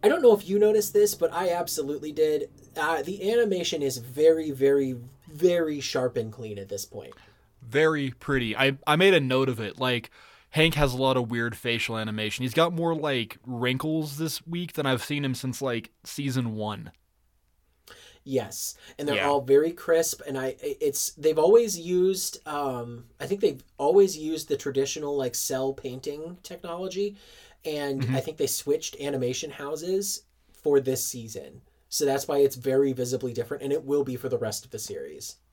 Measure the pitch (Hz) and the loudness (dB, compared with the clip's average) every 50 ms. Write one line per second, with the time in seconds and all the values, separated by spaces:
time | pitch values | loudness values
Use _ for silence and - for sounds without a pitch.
0 | - 214 302 339 294 240 214 202 - 170 196 202 208 214 214 214 208 - - 208 | 6 4 4 8 8 8 6 6 4 0 2 4 4 6 4 4 0 2 4 4
1 | 208 202 - - 170 160 - 170 190 180 170 175 175 - - 156 143 139 147 143 | 4 4 2 0 -2 -2 0 0 0 0 0 0 -2 -4 -4 -4 -4 -4 -4 -6
2 | 147 156 147 151 156 156 151 143 143 - - - - - - 160 151 156 165 160 | -6 -8 0 2 2 2 2 0 -2 -6 -12 -20 -20 -14 -6 -4 -2 0 0 -2
3 | - 170 190 202 190 196 226 240 233 208 196 180 165 - - 156 143 135 123 120 | -2 -4 -6 -4 -2 0 2 2 2 2 2 -2 -2 -2 -2 0 -2 -2 -2 -4
4 | 117 127 127 143 151 165 165 160 160 156 139 131 135 139 139 143 139 131 127 120 | -10 -10 0 4 6 6 6 6 2 -4 -2 2 4 4 6 4 4 0 -2 -6
5 | 120 127 - _ _ - 156 147 175 180 175 175 165 156 151 143 127 - - 139 | -10 -16 -20 _ _ -18 -8 2 4 4 4 4 0 0 -2 -4 -6 -4 -2 0
6 | 127 127 - 123 113 110 104 - 117 110 104 98 98 98 101 98 - - - 107 | 0 0 -2 -2 -6 -6 -8 -12 -12 -12 -10 -12 -10 -10 -10 -10 -10 -10 -12 -16
7 | 76 64 - - - - _ _ _ _ _ _ - 117 113 143 156 160 160 147 | -16 -16 -20 -20 -20 -20 _ _ _ _ _ _ -18 -4 0 2 2 2 2 0
8 | 139 131 123 _ - - 139 131 123 110 107 107 135 135 139 135 - - 151 160 | -4 -6 -6 _ -4 -2 0 0 0 -2 0 2 2 0 0 0 0 0 4 6
9 | 185 196 190 165 139 127 131 131 135 131 123 110 113 101 - - 127 127 123 120 | 6 6 6 6 4 4 2 2 2 2 0 -4 -6 -8 -4 -2 -2 0 0 -2
10 | 117 - _ - - - - _ _ _ - 156 156 165 156 147 147 135 123 127 | -4 -8 _ -20 -20 -20 -20 _ _ _ 0 2 2 2 4 2 2 2 2 2
11 | 135 131 131 127 123 113 120 117 117 117 110 - - 123 117 117 - - 117 113 | 2 2 2 2 0 0 -2 -2 -2 -2 -4 -4 -4 -2 -2 -2 -2 -4 -4 -4
12 | 110 110 107 107 107 107 - - 127 127 120 160 165 170 180 165 170 170 165 160 | -4 -4 -4 -4 -4 -4 -4 -4 -4 -2 2 2 2 2 2 0 0 0 0 0
13 | 151 151 139 123 117 107 - - _ 127 127 117 123 123 127 131 151 156 160 160 | -2 -2 0 -2 -2 -4 -8 -18 _ -10 -6 -2 0 0 0 0 -2 -2 -2 -2
14 | 156 151 139 143 160 156 147 - _ 165 165 175 175 165 - - 143 135 127 120 | -2 -4 -6 -6 -6 -6 -6 -8 _ -8 -8 -8 -8 -8 -6 -4 0 0 0 0
15 | - - 147 147 143 135 127 - - 131 120 - 139 131 120 117 113 - _ _ | -2 -4 -4 -4 -2 -4 -4 -4 -6 -8 -6 -4 -4 -4 -4 -4 -6 -10 _ _
16 | _ - - - 147 139 123 131 123 117 110 107 107 107 104 - 110 104 - _ | _ -12 -10 -6 -4 -2 -2 -2 -2 -2 -4 -4 -6 -6 -6 -8 -10 -16 -18 _
17 | _ _ _ _ _ _ _ _ _ _ _ _ _ _ _ _ _ - - - | _ _ _ _ _ _ _ _ _ _ _ _ _ _ _ _ _ -20 -20 -20
18 | - - - _ _ 139 131 123 110 - - - - - - - - - - - | -20 -20 -20 _ _ -2 -2 -2 -2 -2 -8 -8 -8 -8 -10 -12 -20 -20 -12 -6
19 | 143 147 143 - - 143 143 143 123 123 139 143 151 165 170 - - - 165 165 | -4 -2 0 0 2 2 2 0 4 6 6 6 6 4 -2 -4 0 2 4 4
20 | 165 160 - - 170 147 139 131 131 131 - - - 147 139 - 156 143 139 - | 4 0 -2 -8 -8 -8 -6 -4 -4 -4 -6 -6 -6 -6 -4 0 -2 -2 0 0
21 | - - - - 147 156 156 156 156 175 208 233 240 214 180 170 160 175 180 180 | -4 -6 -6 0 2 2 4 6 6 8 8 8 6 6 -2 -6 -4 0 2 2
22 | 180 190 190 185 - - - - _ 151 147 147 143 139 127 120 120 120 120 117 | 2 2 2 0 -4 -8 -8 -10 _ -8 -6 -4 -4 -4 -4 -4 -8 -10 -12 -14
23 | 123 - _ _ 147 131 196 202 208 185 139 131 - _ _ _ 139 147 175 202 | -16 -20 _ _ -6 -6 -4 0 0 0 0 -2 -14 _ _ _ 0 4 8 8
24 | 196 190 190 156 156 156 160 160 156 - 147 139 - 143 131 135 135 139 - 156 | 6 6 4 -4 -6 -6 -4 -6 -4 -4 -4 -4 -2 -2 0 0 -2 -2 -4 -6
25 | 151 143 143 139 135 123 117 - - - 135 131 131 135 135 - - 135 123 131 | -6 -4 -2 -2 -2 -2 -4 -4 -4 -4 -2 -2 -2 -2 -4 -6 -10 -10 -12 -8
26 | - 151 143 147 156 165 180 180 _ - 180 170 - 175 170 175 185 190 - 185 | -10 -10 -10 -8 -10 -12 -14 -14 _ -16 -16 -14 -10 -10 -8 -8 -8 -8 -4 -4
27 | 202 208 202 - - - - - - - - _ _ 156 151 147 143 143 139 135 | -4 -4 -4 -10 -20 -20 -20 -20 -20 -20 -20 _ _ -6 -4 -4 -4 -4 -2 -2
28 | 131 117 131 131 123 160 156 - 151 131 - - - 143 143 156 151 - - - | -2 -2 -2 -2 -2 -4 -4 -2 -2 -2 -2 -4 -2 0 -2 -2 -2 -6 -10 -8
29 | 139 143 143 127 127 123 127 - - 151 - - 147 143 156 151 160 180 190 190 | -6 -4 -4 -2 -2 -2 -2 -4 -6 -10 -10 -10 -8 -8 -8 -6 -4 -2 -2 -2
30 | 202 196 - - _ _ _ _ _ _ _ - - 151 143 139 131 135 131 123 | -2 -2 -6 -8 _ _ _ _ _ _ _ -4 0 4 4 4 4 4 -2 -2
31 | - - - 123 117 110 104 - - - - 123 _ _ _ _ _ _ - - | -2 -6 -6 -8 -12 -12 -12 -12 -14 -14 -18 -20 _ _ _ _ _ _ -2 0
32 | 151 139 135 139 - - 151 139 143 139 135 131 123 135 131 135 139 139 131 127 | 0 2 0 0 -2 0 4 4 4 4 4 0 -2 2 4 4 4 4 2 -2
33 | 123 123 131 127 - 123 113 117 117 - 143 143 - 135 139 135 117 135 143 147 | -2 -2 -2 -4 -4 -4 -4 -4 -6 -6 -6 -8 -4 -2 -2 -2 -2 0 0 0
34 | 143 135 127 117 - 131 123 117 117 107 98 - - - - 107 - - 101 80 | 0 -2 -4 -6 -4 -4 -2 -2 -2 -4 -6 -6 -10 -10 -12 -12 -10 -10 -10 -10
35 | 69 73 76 69 - - - _ _ _ | -10 -12 -12 -14 -14 -16 -16 _ _ _